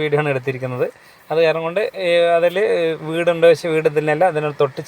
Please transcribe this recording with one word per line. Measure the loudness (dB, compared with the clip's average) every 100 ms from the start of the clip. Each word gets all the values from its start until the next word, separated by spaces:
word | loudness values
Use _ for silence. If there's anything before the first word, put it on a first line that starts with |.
വീഡിയോ | -2 0
ആണ് | 0
എടുത്തിരിക്കുന്നത്. | -2 -4 -6 -6 -4 -6 -8 -20 -20 -6
അത് | 0 0
കാരണം | 0 -4
കൊണ്ട്, | -4 -4 -4
ഏ, | 0 2 4 2
അതിൽ | 2 0 0 0 -2 -4 -4
വീടുണ്ട്, | -2 0 4 4
പക്ഷേ | 4 2
വീട് | 0 0
ഇതിനല്ല, | 0 0 2 0
അതിനോട് | 0 -4 0
തൊട്ട് | -2 -2